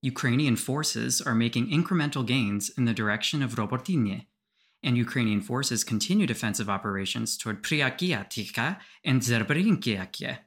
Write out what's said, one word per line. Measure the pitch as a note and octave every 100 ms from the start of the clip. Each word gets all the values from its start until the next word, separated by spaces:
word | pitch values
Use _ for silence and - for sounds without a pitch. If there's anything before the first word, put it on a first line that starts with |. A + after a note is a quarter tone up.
Ukrainian | C3+ A#2+ C3+ B2 D3+ A2+
forces | - C3+ D3+ A#2 A#2+ A#2+
are | -
making | A2+ A#2 A#2 A#2+
incremental | D3+ E3+ F3+ D3 C#3 A2+
gains | C3 G#2 G2+ - -
in |
the | A#2+
direction | A2+ G#2+ G#2+ - D3+
of | C3+
Robotyne, | A2+ G#2 B2+ - F3 G#2+ F#2+ - _ _ _ _ _
and | C#3+ B2
Ukrainian | A#2 C3+ A2+ G#2
forces | G2 B2 C#3 A#2
continued | - A2 - G3 F3
offensive | A2 A2+ G2+ G#2
operations | G2 G#2 G2 G2 - A2+ -
toward | A#2 G2+
Pryakiatika | - D#3 C3+ - F3+ C3 G2 - G#2 - B2 G3 - -
and | - C3
Zerbrinkiakie. | A2+ A#2 G#2+ D3 G3+ F#3+ - G2+ F#2 - - B2+